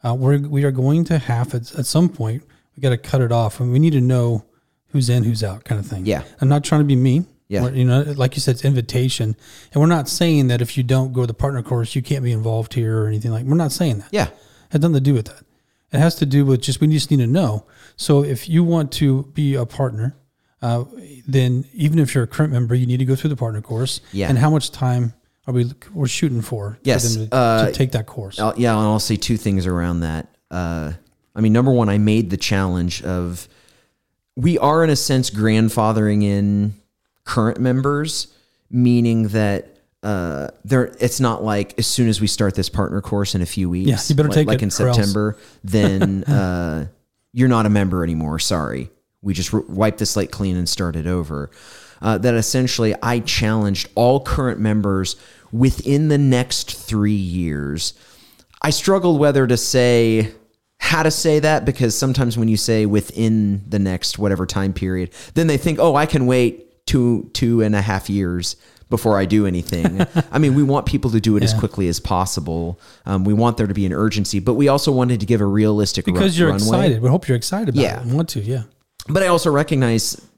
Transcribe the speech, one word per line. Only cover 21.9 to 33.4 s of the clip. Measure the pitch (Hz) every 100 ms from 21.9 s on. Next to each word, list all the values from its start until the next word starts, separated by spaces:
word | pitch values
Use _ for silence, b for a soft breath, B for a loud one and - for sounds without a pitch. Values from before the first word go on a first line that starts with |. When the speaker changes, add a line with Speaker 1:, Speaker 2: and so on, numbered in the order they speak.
| 160
Speaker 1:
if | 139 139
you're |
a | 113
current | - 151
member, | 127 117
you | 123 123
need | 123
to | 131
go | 131
through | 156
the | 143
partner | 117 107
course. | - 110 135 - B
Speaker 2:
Yeah. | 98 95
Speaker 1:
And | 127
how | 147
much | 156 -
time | - 127 123 117 - _ _ -
are |
we, | 123 120 - -
we're | 196 131
shooting | - 160 123
for, | 110 113 101 110
Speaker 2:
Yes, | 135 110 117
Speaker 1:
for | 110
them | 110
to, | 127
Speaker 2:
uh, | 123 113 107
Speaker 1:
to |
take | - 131
that | 120 107
course? | - 98 -
Speaker 2:
I'll, | 110 -
yeah, | 120 110
and | 107
I'll | 107
say | - 107
two | - 113
things | 107 98 92
around | 90 87 85
that. | 85 80 - _ _
Uh, | 90 85 82 78 85 _ _ _ -
I |
mean, | 110
number | 113 131
one, | 123 107
I | 101
made | 104 107 101
the | 95
challenge | - 98 95 90 87 -
of, | - 90 87 87